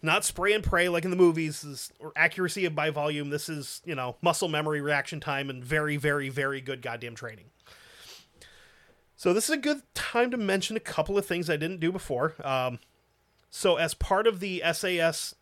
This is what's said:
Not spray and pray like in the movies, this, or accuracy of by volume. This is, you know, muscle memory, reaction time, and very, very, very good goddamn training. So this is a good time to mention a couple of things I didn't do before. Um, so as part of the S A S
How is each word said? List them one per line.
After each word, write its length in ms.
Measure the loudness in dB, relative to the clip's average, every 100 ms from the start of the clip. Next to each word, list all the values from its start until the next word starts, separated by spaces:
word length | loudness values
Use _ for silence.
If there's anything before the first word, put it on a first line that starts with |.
Not 240 | 2 2 2
spray 280 | 0 2
and 100 | 2
pray 260 | 2 2 4
like 160 | 2 0
in 60 |
the 60 | 6
movies, 440 | 6 6 -2 -4
this, 300 | -12 -12 -14 _
or 120 | -10 2
accuracy 500 | 2 2 -4 0 -2
of 100 | 0
by 140 | -2
volume. 400 | 0 -2 -2 -4
This 180 | -4 -6
is, 340 | -8 -8 -12 -8
you 100 | -6
know, 220 | -6 0
muscle 280 | 2 2 0
memory, 320 | 0 0 -2
reaction 380 | 0 0 0 -8
time, 300 | -4 -4 -4
and 140 | -8
very, 340 | -2 -2 0 0
very, 320 | 2 0 -2
very 320 | -2 -2 -4
good 200 | -6 -8
goddamn 340 | -8 -8 -10 -12
training. 300 | -14 -14 -20 _ -20 -20 -20 -20 -20 -20 -20 _ -20 -20 -20 -20 _ _ _ _
So 180 | 2
this 120 | 2 2
is 100 | 0
a 20 |
good 260 | 2 -2 -4
time 380 | -8 -2 2 2
to 60 | 2
mention 380 | 0 0 0 -6
a 60 |
couple 360 | -6 -2 0 0
of 80 | 0
things 240 | -2 0
I 60 | -2
didn't 240 | -2 -2
do 120 | -2
before. 440 | -2 -4 -2 -2 -2
Um, 360 | -2 0 0 -4 _ _ _ _ _ _ _
so 280 | 0 2 4
as 160 | 2
part 340 | -2 2 4 4
of 120 | 2
the 220 | -4 -2
S 220 | -2 0
A 160 | -2 2
S 360 | 2 2 -8 -12